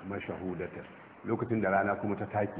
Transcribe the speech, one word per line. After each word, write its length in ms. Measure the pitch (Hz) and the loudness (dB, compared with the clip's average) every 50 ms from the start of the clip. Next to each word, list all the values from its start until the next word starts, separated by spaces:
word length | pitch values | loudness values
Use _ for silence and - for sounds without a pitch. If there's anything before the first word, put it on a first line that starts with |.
| 90 | -8
mashhudatan." 800 | 95 98 95 - - 85 82 92 92 87 85 90 82 - 73 - - - - - - - - | -6 -6 -4 -4 -4 -6 -4 -4 -4 -2 -2 -4 -6 -6 -10 -12 -12 -16 -18 -18 -20 -18 -8
Lokacin 400 | - 113 117 110 117 113 113 110 | -2 0 0 0 2 2 2 4
da 80 | 101 95 | 6 6
rana 260 | 98 98 98 101 98 | 6 6 6 4 2
kuma 200 | - - 101 101 | 2 0 0 0
ta 100 | 95 101 | -2 -2
take, 260 | - - 104 104 98 - | -2 0 0 0 0 -2